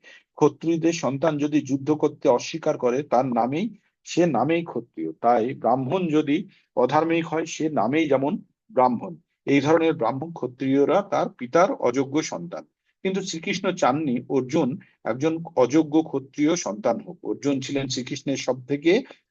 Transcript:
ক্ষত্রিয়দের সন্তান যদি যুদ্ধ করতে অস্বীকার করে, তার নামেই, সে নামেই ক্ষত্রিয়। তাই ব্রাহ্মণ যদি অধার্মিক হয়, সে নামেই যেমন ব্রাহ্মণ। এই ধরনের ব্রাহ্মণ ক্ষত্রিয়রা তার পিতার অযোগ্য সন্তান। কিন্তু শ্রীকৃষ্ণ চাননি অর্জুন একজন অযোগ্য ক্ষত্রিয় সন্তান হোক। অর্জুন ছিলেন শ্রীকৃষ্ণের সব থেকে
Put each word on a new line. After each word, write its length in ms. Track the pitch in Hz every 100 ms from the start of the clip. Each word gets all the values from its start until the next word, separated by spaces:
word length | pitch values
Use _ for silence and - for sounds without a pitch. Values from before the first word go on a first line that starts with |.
| - - _
ক্ষত্রিয়দের 580 | - 147 131 165 170 165
সন্তান 460 | 165 151 139 160 151
যদি 220 | 147 147
যুদ্ধ 300 | 135 139 131
করতে 380 | 151 156 160 143
অস্বীকার 500 | 120 - 160 156 131
করে, 240 | 123 127
তার 240 | 151 120 135
নামেই, 480 | 117 120 151 226 - _ _
সে 220 | - - 175
নামেই 360 | 117 139 170
ক্ষত্রিয়। 480 | 165 123 - - 80
তাই 420 | 80 117 120 117
ব্রাহ্মণ 540 | 131 113 131 127 190 175
যদি 400 | 151 139 156 190 _ _ -
অধার্মিক 500 | 123 151 165 165 165
হয়, 200 | 156 165
সে 240 | - 156
নামেই 380 | 143 107 151 156
যেমন 340 | 135 139 202 - _ _
ব্রাহ্মণ। 440 | 113 127 113 - 82 _ _
এই 160 | - 139
ধরনের 320 | 139 165 165
ব্রাহ্মণ 400 | 139 117 131 165
ক্ষত্রিয়রা 680 | 165 131 127 135 135 139 175
তার 260 | 202 143 196
পিতার 440 | - 123 165 190
অযোগ্য 500 | 269 123 123 135 151
সন্তান। 420 | 151 90 - 80 - _ _ _
কিন্তু 200 | 190 190
শ্রীকৃষ্ণ 500 | 180 160 196 202 196
চাননি 480 | 175 131 143 156 123 -
অর্জুন 500 | 139 123 160 131 - - _
একজন 400 | - 120 156 165 165 -
অযোগ্য 460 | 120 156 156 156
ক্ষত্রিয় 540 | 160 135 131 - 147 170
সন্তান 440 | - 104 120 107
হোক। 180 | 92 85
অর্জুন 380 | 110 101 139 139
ছিলেন 280 | 135 139 135
শ্রীকৃষ্ণের 480 | 131 123 139 135 131
সব 300 | 135 127 127
থেকে 360 | 143 160 214 - - _